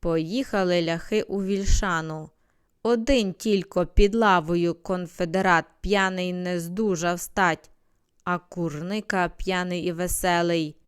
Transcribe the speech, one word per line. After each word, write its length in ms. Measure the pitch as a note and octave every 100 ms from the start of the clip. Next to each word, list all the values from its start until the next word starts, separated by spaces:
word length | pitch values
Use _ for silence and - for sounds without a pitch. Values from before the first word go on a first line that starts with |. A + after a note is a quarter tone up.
Поїхали 800 | F3 E3 D#3+ A3+ C4+ G#3 F#3 F3
ляхи 400 | E3 E3 - G#3+
у 200 | - G3
Вільшану. 880 | F#3+ G3 G3 - G3+ E3+ D#3+ D#3 D#3 _ _ _ _ _
Один 500 | A3 A#3+ A3+ C#4 G3+
тільки 520 | E3+ A3+ G3+ F3 -
під 300 | E3+ - G3+
лавою 600 | A3 A3 F3+ D#3+ F3 E3+
конфедерат 920 | E3 - F#3 F3 - F3+ F3+ F#3+ E3+ D#3+ _
п'яний 520 | F3+ G3+ F#3+ F#3 F3+
не 280 | F3+ F3+ F3+
здужав 600 | E3+ F#3 A3 F3+ F3 F3
стать, 500 | - - F#3 D#3 - _ _ _ _ _
а 140 | - F3
Курника 880 | _ - E3+ D3 E3+ G#3+ G#3 F#3+ F3 -
п'яний 480 | - F#3 F3+ F3+
і 80 | F3
веселий 840 | E3 F3+ - F#3 F3 F3 E3+ D#3 D#3